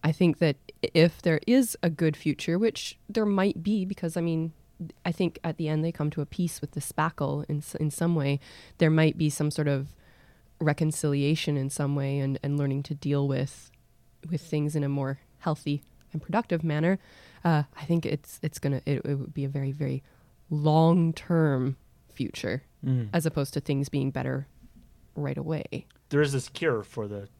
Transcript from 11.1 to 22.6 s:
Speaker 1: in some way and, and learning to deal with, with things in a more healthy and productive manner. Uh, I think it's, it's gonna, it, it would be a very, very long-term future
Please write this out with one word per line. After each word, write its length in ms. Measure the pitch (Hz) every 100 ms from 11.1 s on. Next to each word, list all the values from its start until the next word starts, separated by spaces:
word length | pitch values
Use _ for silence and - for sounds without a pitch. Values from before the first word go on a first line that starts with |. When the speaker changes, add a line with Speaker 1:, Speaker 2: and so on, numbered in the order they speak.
| 143 139 156 - 147
Speaker 1:
in 140 | 135
some 240 | - 143
way 240 | 143 139 139
and, 200 | 139 135
and 160 | 139 143
learning 240 | 143 135
to 120 | 139
deal 320 | 143 143 139 139
with, 440 | 135 139 - - _ _ _ _ _ 156
with 140 | 160
things 340 | - 151 147 151
in 80 |
a 40 | 143
more 300 | 143 135 139 _ _
healthy 440 | - 151 - 143 - _ -
and 80 | 160
productive 420 | - 202 226 170
manner. 360 | 160 151 165 190 - - - -
Uh, 180 | 170 156 143 -
I 40 |
think 200 | 147 170
it's, 360 | - 143 - -
it's 160 | 156 -
gonna, 240 | 139 135
it, 160 | - 139
it 100 | -
would 180 | 139 -
be 100 | 156
a 40 | 135
very, 220 | 139 139
very 320 | 143 139 135 - _ _ _ _
long-term 1300 | 151 151 156 160 175 165 160 - 165 156 131 131 135 _ _ _
future 500 | - 123 - 104 123